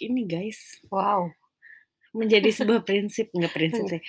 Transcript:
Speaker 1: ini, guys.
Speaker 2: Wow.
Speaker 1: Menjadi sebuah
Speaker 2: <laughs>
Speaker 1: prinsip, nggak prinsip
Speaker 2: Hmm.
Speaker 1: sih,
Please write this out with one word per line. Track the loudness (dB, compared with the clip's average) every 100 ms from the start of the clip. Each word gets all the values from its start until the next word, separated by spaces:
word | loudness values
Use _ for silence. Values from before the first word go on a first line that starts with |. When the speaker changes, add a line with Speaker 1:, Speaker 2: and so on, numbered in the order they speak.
Speaker 1:
ini, | -4 -4
guys. | -4 -4 -4 -6 -6 -8 -6
Speaker 2:
Wow. | -2 0 0 0 -6 _ _ -20 -20 _ _ _
Speaker 1:
Menjadi | -4 2 4 4
sebuah | 2 2 2
Speaker 2:
<laughs> | 2
Speaker 1:
prinsip, | 0 0 -2 -4
nggak | -2 -2
prinsip | 0 0 0
Speaker 2:
Hmm. | -2
Speaker 1:
sih, | -6